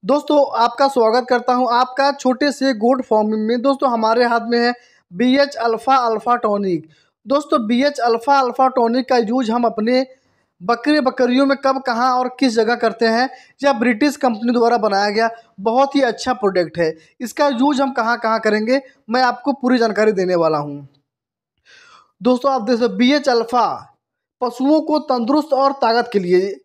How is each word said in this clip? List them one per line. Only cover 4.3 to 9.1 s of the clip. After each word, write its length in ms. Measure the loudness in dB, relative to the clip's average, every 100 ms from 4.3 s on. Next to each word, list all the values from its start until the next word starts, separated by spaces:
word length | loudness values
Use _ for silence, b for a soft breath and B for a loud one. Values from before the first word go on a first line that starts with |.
| 0
में 160 | 0 0
है 140 | 0 -2 b b b
बीएच 420 | -2 2 2 0 -2
अल्फा, 400 | -4 -2 0 2
अल्फा 400 | 2 -2 -2 0
टॉनिक। 520 | 0 -2 -2 -4 -6 b b b -2
दोस्तों, 400 | -2 0 -2 0
बीएच 320 | 0 0 0
अल्फा, 400 | -2 -2 2 2
अल्फा 280 | 2 2 0
टॉनिक 420 | 2 0 0
का 80 | 0